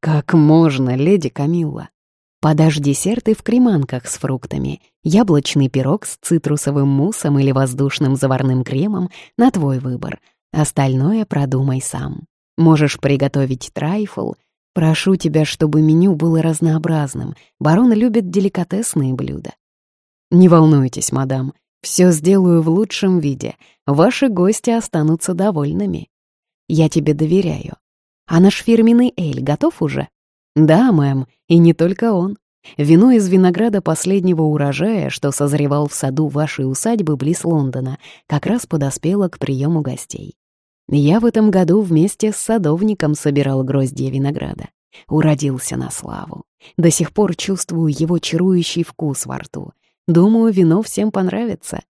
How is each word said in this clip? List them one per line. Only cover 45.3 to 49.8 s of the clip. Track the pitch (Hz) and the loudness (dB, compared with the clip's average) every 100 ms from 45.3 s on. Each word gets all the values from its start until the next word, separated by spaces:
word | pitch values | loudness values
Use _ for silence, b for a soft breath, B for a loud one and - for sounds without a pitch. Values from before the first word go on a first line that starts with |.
| 147 143 127 - 127 | 2 -2 -4 -6 -8
на | - | -8
славу. | - - 50 50 - - _ b b | -10 -12 -14 -14 -18 -20 _ b b
До | 165 | 2
сих | - 165 | 2 -2
пор | - 202 170 | 0 -2 -2
чувствую | - 190 - 165 160 143 | -6 -6 -6 -2 -2 -2
его | 160 175 | -2 -2
чарующий | - 165 185 180 165 - | -2 -2 2 0 0 -4
вкус | 170 - 156 135 127 | -6 -6 -8 -6 -8
во | 131 | -12
рту. | - - - _ | -14 -16 -16 _